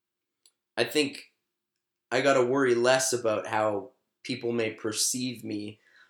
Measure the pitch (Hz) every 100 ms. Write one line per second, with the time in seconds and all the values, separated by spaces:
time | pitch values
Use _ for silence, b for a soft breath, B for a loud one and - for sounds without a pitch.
0 | _ _ _ _ _ _ _ - 120 151
1 | 143 - - _ _ _ _ _ _ _
2 | _ 127 135 135 123 135 135 117 120 131
3 | - 120 113 107 - 110 107 101 98 _
4 | _ _ - 123 117 117 110 110 113 107
5 | - 127 127 113 110 107 104 107 b b